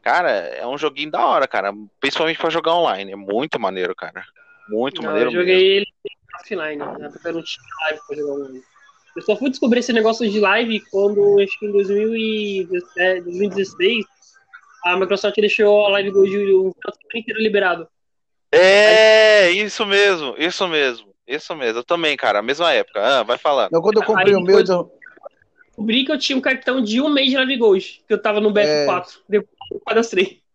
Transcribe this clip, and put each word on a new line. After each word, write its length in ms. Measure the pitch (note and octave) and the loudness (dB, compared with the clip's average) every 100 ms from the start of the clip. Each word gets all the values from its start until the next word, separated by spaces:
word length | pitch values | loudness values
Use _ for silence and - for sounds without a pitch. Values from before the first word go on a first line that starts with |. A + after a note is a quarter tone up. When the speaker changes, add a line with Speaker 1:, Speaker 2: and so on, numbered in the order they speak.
Speaker 1:
Cara, 280 | G#2+ D3+ E3+ | 0 0 0
é 380 | G#2+ E2+ B1+ A#2 | -2 -4 -10 -10
um 100 | C#3+ | -6
joguinho 320 | D3 C3+ D3+ | -6 -6 -4
da 160 | - - | 0 2
hora, 220 | E3 C3 | 2 0
cara. 260 | A2 G2 G2+ G#2 _ | -2 -4 -6 -16 _
Principalmente 380 | C#3 - D#3+ D#3+ | -6 -2 -4 -2
pra 120 | - | -2
jogar 260 | D#3+ D#3+ F3 | -2 0 0
online. 380 | D#3+ F#2+ G2 | 0 -2 -8
É 20 | G2 | -12
muito 440 | G2 G#2 D3+ D3 | -6 -4 -4 -4
maneiro, 360 | G2+ F#2 F2+ F#2 | -4 -4 -6 -6
cara. 280 | F2 F2+ - _ _ _ - | -12 -14 -20 _ _ _ -8
Muito 320 | G#2+ C3 - | -4 -4 -6
Speaker 2:
Não, 80 | - | -6
Speaker 1:
maneiro 200 | D#3 B2 | -2 -2
Speaker 2:
eu 40 | F3 | 0
joguei 160 | F3+ F#3 | 0 2
Speaker 1:
mesmo. 160 | F#3+ | 4
Speaker 2:
ele 160 | G3 G3+ _ - _ _ - | 2 -2 _ -18 _ _ -20
offline, 380 | - G3 D#3 D3 C#3+ - | -12 -10 -8 -10 -12 -12
né? 100 | D3 | -16
Porque 160 | - E3+ | -12 -10
eu 60 | |
não 100 | E3 | -10
tinha 200 | E3 - _ - | -10 -14 _ -8
live 160 | D#3+ D3+ - | -8 -8 -10
pra 100 | D3 | -10
jogar 160 | D3 | -8
online. 300 | C#3+ C#3 B2+ _ _ _ _ _ - | -8 -10 -16 _ _ _ _ _ -12
Eu 60 | |
só 120 | - G#3 | -4 -2
fui 140 | C4+ | -2
descobrir 300 | C4 B3+ A#3+ | -2 0 0
esse 120 | A#3+ | 0
negócio 360 | A#3 A3 A3+ A#3 | 0 0 0 -2
de 100 | G#3 | 0
live 400 | G3+ G#3 A#3 G#3+ - | 2 2 0 -4 -4
quando, 500 | G3 G3+ G3+ G3+ G3+ | -2 0 2 4 4
acho 200 | G3 - | 2 -2
que 60 | G#3 | -2
em 60 | |
dois 180 | G3+ G3 | 0 0
mil 260 | G3+ A3 A3+ | 0 0 -2
e 500 | A3 G#3+ G#3 G3 F3 | -2 -2 -4 -6 -4
dezessete, 560 | F3+ F3 - F3+ F#3 | -6 -8 -2 0 0
dois 140 | F3 F3 | -4 -4
mil 80 | G3+ | -2
e 20 | |
dezesseis, 520 | F#3 F#3+ - F#3 A#3 G3+ _ _ _ _ - _ _ F3 | -2 -6 0 0 0 -6 _ _ _ _ -20 _ _ -4
a 120 | F3+ | -2
Microsoft 380 | F#3+ G3 G#3 G3+ | 0 -2 -2 0
deixou 500 | G#3 - G#3 G#3 G#3 | 0 2 4 4 4
a 40 | |
Live 220 | G3+ G3 | 2 0
Gold 180 | G3 G3 G3+ | 2 2 2
um 340 | G3+ G4 F#3+ | 2 2 2
final 200 | - - | -6 -14
de 60 | - | -14
semana 220 | _ A#3 | _ -10
inteiro 200 | A#3 A3 | -8 -2
liberado. 460 | A3 G3+ F#3+ E3+ D#3+ _ _ _ _ _ _ | 0 0 0 -2 -8 _ _ _ _ _ _
Speaker 1:
É, 960 | D#3 F#3 G3+ G#3+ G#3+ A3 A3 G#3+ G#3+ F#3 | 6 6 6 6 6 6 6 6 6 4
isso 340 | F#3 G#3+ - G#3 | 2 -4 -4 -2
mesmo, 480 | G3 G3+ F3+ C#3+ G#2+ | 2 2 2 -4 -4
isso 300 | D#3+ - F#3 | -4 -2 -2
mesmo, 460 | D#3+ C3+ A#2 - _ _ | 0 -2 -2 -14 _ _
isso 280 | C#3+ - E3 | -10 -8 -6
mesmo. 240 | B2 A2+ | -4 -4
Eu 40 | |
também, 320 | B2 E3+ D#3+ C#3 | -4 -2 -2 -2
cara, 220 | B2 G#2 | 0 0
a 40 | |
mesma 280 | A2 C#3+ E3+ | -2 -2 0
época. 300 | B2+ G2 G#2 | 0 -2 -2
Ah, 220 | G#2+ C3+ | 0 0
vai 140 | G#2+ A#2+ | 0 -2
falando. 340 | D#3 C#3 G2+ | 0 0 0
Speaker 3:
Não, 100 | D#3+ | 0
quando 160 | F3 G#3+ | 2 0
eu 60 | G#3 | 2
comprei 280 | G#3+ F#3+ | 2 4
Speaker 2:
Aí 20 | G3+ | 2
Speaker 3:
o 60 | |
meu, 40 | F3+ G3+ | 4 4
Speaker 2:
depois 60 | F3 | 4
Speaker 3:
eu 220 | F3+ E3+ _ - _ - _ _ _ _ | 0 -2 _ -20 _ -20 _ _ _ _
Speaker 2:
descobri 380 | - G#3+ A3+ C4+ | -10 -2 -2 -2
que 60 | |
eu 60 | D4+ | -4
tinha 180 | - C4+ | -4 -4
um 40 | |
cartão 400 | C#4 C4 - C4 | -2 -4 -2 -2
de 200 | G#3+ A3+ | -2 -2
um 80 | D4+ | 0
mês 200 | C#4+ C4+ | 0 0
de 60 | C4+ | 0
Live 200 | C4 C4 | -2 2
Gold, 460 | A3+ F#3+ - - _ | 2 2 0 -18 _
que 60 | |
eu 80 | G#3 | -2
tava 180 | G#3+ G#3 | 0 0
no 120 | G#3+ | 0
B 100 | G3+ | 2
F 240 | D3+ D3+ C#3+ | 2 2 0
quatro, 340 | - - - | -2 -6 -20
Speaker 3:
É. 40 | _ | _
Speaker 2:
depois 280 | G3+ - _ - | -4 -4 _ -16
eu 80 | - | -14
cadastrei. 600 | - G#3+ A#3 F#3 C4+ - _ | -2 -2 0 0 -2 -4 _